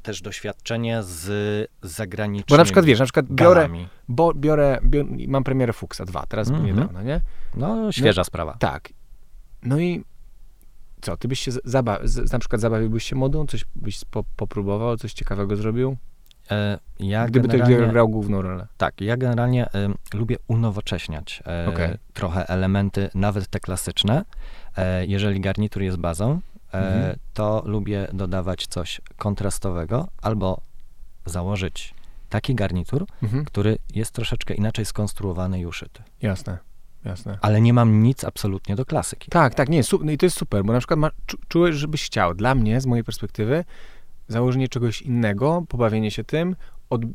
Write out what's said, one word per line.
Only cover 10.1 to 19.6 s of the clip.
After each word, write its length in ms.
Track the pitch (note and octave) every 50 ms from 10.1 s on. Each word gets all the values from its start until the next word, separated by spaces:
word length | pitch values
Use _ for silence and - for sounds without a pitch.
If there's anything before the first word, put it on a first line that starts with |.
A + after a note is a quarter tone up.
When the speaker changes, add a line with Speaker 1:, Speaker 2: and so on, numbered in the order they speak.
| - - - - - - - - - - - - - - - - - -
Speaker 2:
co, 160 | - - E2+
ty 120 | - - A#2+
byś 120 | C3 B2
się 100 | - C3+ A#2+
z-, 80 | B2 -
zaba-, 340 | B2+ A#2 C3 B2 A#2 G2+ G2 -
z-, 280 | - - B2 A2+ - -
na 60 | A#2+
przykład 220 | - - - A2+
zabawiłbyś 440 | G#2+ A#2 A2+ A2 A2+ A2 A2+ A2 -
się 120 | - -
modą? 300 | C3 C3 C#3 C#3+ D#3 D3+
Coś 180 | C3 B2 A2+ - - -
byś 280 | - - G#2+ G2+ - - -
po-, 140 | - A2 G#2+ - -
popróbował, 600 | - G#2 F#2+ - G#2 G2+ G2 G2+ G#2 A2+ A#2+ A#2
coś 160 | G#2+ - A2 -
ciekawego 440 | - - - G2 G2 G2+ G2 G#2
zrobił? 400 | G2+ G#2+ A2 A2 A#2+ B2+ C3 C3+ B2 - - - - - - - - - -
Speaker 1:
E, 280 | G#2 G#2 G#2 G2+ G2+ F#2+ - - - -
ja 260 | G2 G2 G2+ A2 A#2
Speaker 2:
Gdyby 220 | A#2 A2+ B2+ B2 A#2
to 40 | B2+ B2+
Speaker 1:
generalnie 340 | B2 B2 B2+ A#2+ A#2+ A2+ A2
Speaker 2:
grał 160 | A#2+ A#2 A2+
główną 340 | A2 A2 G#2 G#2 G#2 G2 F#2+
rolę. 240 | F#2 F#2 F2+ F#2 - -
Speaker 1:
Tak, 240 | - - C#2 - -
ja 160 | F#2+ G#2 A#2
generalnie, 500 | B2+ B2+ B2 A#2+ A#2 A#2 B2 B2+ B2